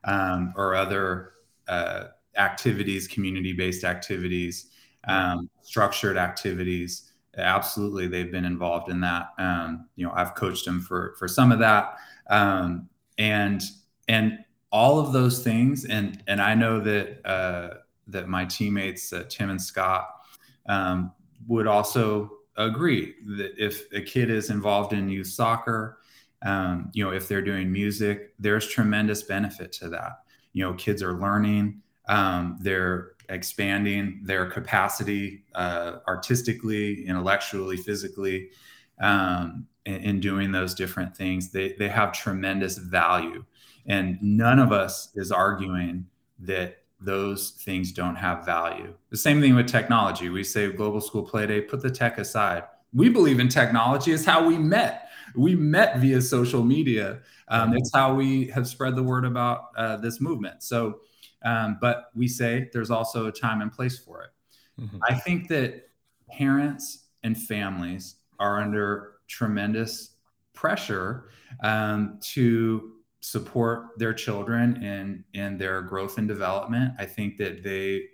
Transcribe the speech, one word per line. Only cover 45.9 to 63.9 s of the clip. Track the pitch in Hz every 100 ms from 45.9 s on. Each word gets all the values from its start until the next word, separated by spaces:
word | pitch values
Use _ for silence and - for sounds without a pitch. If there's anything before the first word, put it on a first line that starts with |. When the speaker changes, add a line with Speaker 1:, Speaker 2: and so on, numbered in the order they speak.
| 90 90 _ _ -
Speaker 1:
that | 90 92 90 - _ _
those | 95 98 101 98 -
things | - - 92 90
don't | 90 90 85
have | 95 87
value. | - 85 82 - 90 - _
The | 113
same | 151 147
thing | 139
with | 123 120
technology. | 117 113 117 101 87 87
We | 92
say | 98 107 101
Global | 95 104 104
School | - 107
Play | - 113 107
Day, | 104
put | - 135
the | 127
tech | 127 117 -
aside. | 101 110 101 87 - _ _
We | 120 233
believe | 226 160 127
in | 123
technology. | 139 117 117 120 139 165
It's | 160 156
how | 165 165
we | 165
met. | 156 208 196 - - - - 120
We | 151
met | 175 151 170 220 127
via | 135 127
social | 123 127 120 127
media. | 117 147 143 110 98 - - - -
Um, | 113 113
Speaker 2:
Right. | 120
Speaker 1:
it's | 127
how | 135 135 135
we | 135 135 123
have | 135 123
spread | - 131 127
the |
word | 127 127 127
about, | 120 120 117 - 110
uh, | 113 110
this | 117 117
movement. | 147 143 95 -
So, | - 120 113 104 _ _ - _ 117
um, | 113 110 104
but | 120 120 - 113
we | 123
say | - 120 120 127
there's | 120 110
also | 113 113 120 110
a |
time | - 117 110
and | 107
place | - 127